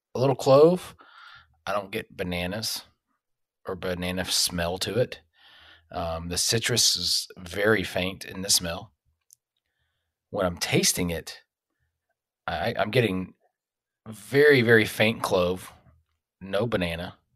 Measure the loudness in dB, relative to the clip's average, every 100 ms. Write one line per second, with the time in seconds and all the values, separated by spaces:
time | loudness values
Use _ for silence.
0 | _ -2 0 2 4 8 8 6 -4 -20
1 | -20 -20 -20 -20 _ _ -6 -6 -4 -8
2 | -10 -8 -6 -4 -4 -6 -6 -8 -12 _
3 | _ _ _ _ _ _ -12 -8 -6 -4
4 | -4 -4 -2 -2 -2 -2 -4 -4 -4 -2
5 | -2 -4 _ _ -20 -20 -20 -20 -14 -8
6 | -6 -6 -6 -4 0 0 0 0 2 0
7 | -2 -4 -4 -12 -12 -2 2 2 0 -4
8 | -4 -6 -12 -8 -2 0 -2 -8 -12 _
9 | _ _ _ -20 _ _ _ _ _ _
10 | _ _ _ -4 -2 -2 -2 0 0 0
11 | -2 -6 -10 -16 _ _ _ _ _ _
12 | _ _ _ _ -10 -6 -4 -4 -2 0
13 | 0 0 -6 -12 _ _ _ _ _ _
14 | -20 -20 -2 4 8 8 8 6 6 2
15 | 0 0 0 2 2 -2 -8 -20 _ _
16 | _ _ _ _ -6 -2 0 -2 -2 -4
17 | -10 -14 _